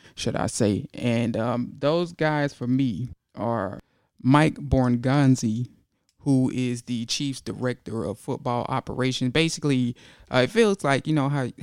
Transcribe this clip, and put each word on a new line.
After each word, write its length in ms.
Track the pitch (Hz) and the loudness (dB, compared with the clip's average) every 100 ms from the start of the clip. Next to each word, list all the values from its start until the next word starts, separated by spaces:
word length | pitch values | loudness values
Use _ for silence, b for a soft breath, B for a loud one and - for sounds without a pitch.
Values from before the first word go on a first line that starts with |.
| b - | b -8
should 200 | 117 - | -4 -2
I 120 | 110 | -4
say. 400 | - 107 95 143 | 0 0 0 -4
And, 440 | - 120 117 120 107 | -4 -2 0 0 -2
um, 360 | 120 120 101 - | -2 -2 -4 -4
those 320 | 143 170 175 | -2 0 -2
guys 420 | 170 156 151 143 | -2 -2 0 -2
for 140 | - 123 | -4 0
me 420 | 131 131 90 123 - _ - | 2 0 -2 -8 -12 _ -6
are 440 | 110 117 95 - - _ _ _ | -2 -2 -4 -8 -16 _ _ _
Mike 340 | 123 143 156 - | 4 6 4 0
Borgonzi, 1120 | 139 131 123 120 127 143 135 127 113 110 123 - _ _ _ _ | 0 2 2 0 2 4 4 4 2 -2 -6 -12 _ _ _ _
who 280 | 143 131 127 | 0 2 2
is 300 | 127 127 120 | 0 -4 -4
the 200 | - 120 117 | -6 -6 -4
Chiefs 340 | - 143 127 | -4 -4 -6
Director 640 | - - 127 120 - 110 | -10 -4 -4 -4 -8 -6
of 160 | 90 95 | -6 -6
Football 440 | - - 127 120 - | -8 -6 -2 -4 -2
Operations. 640 | 131 - - 131 127 127 | -4 -4 -2 -2 0 0
Basically, 640 | 151 160 - 147 131 120 - B B B | 2 0 0 0 2 0 -4 B B B
uh, 100 | 127 | 2
it 80 | 127 | 4
feels 320 | 226 214 196 | 4 4 2
like, 240 | 143 131 156 | 0 0 2
you 60 | |
know, 160 | 156 135 | 0 0
how, 200 | 143 123 - | 0 -4 -4